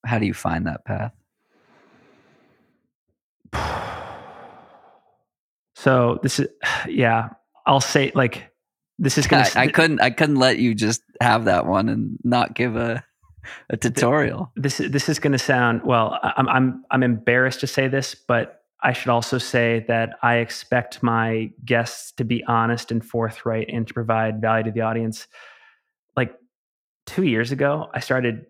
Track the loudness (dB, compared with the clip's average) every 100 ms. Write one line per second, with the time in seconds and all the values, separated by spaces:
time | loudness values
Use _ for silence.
0 | -2 0 0 -2 -4 -2 -4 -8 -8 -6
1 | -6 _ _ _ _ _ _ _ _ _
2 | _ _ _ _ _ _ _ _ _ _
3 | _ _ _ _ -10 -6 -4 -6 -8 -12
4 | -14 -16 -20 -20 -20 -20 -20 -20 -20 _
5 | _ _ _ _ _ _ _ -2 2 4
6 | 4 2 -2 0 -4 -4 -6 -4 -4 0
7 | 2 2 -2 -12 _ _ 2 2 4 0
8 | 2 0 0 -2 -18 _ _ _ _ -2
9 | 0 2 4 4 4 2 2 4 4 4
10 | 2 2 2 4 4 4 2 2 0 -2
11 | _ 0 2 4 4 2 2 0 0 -2
12 | -4 -4 0 0 0 -2 -2 -2 -4 -6
13 | -10 _ _ -20 -20 -20 _ -2 -2 2
14 | 2 4 0 -2 -8 -4 -4 -2 -2 -2
15 | -2 -2 0 0 2 2 2 2 2 2
16 | 2 -2 -4 0 2 2 2 -2 -2 0
17 | 2 0 2 2 2 -2 -4 -2 0 -2
18 | -4 -12 -2 0 0 -10 _ _ -2 -2
19 | 0 0 2 -4 0 0 2 0 0 -2
20 | -2 0 2 2 0 -8 -2 -2 -2 -4
21 | 0 2 0 -2 -4 -10 -2 0 0 -8
22 | -16 -8 -2 -2 0 0 2 -2 -2 -6
23 | -4 -4 -4 -4 -4 -4 -4 -6 -6 -6
24 | -2 0 0 -2 0 0 0 -2 -2 -2
25 | -4 -8 -16 -20 -20 -20 -20 _ _ _
26 | _ -4 -4 -6 _ _ _ _ _ _
27 | -8 -2 0 2 0 0 0 -2 -4 -10
28 | -2 0 0 -4 -12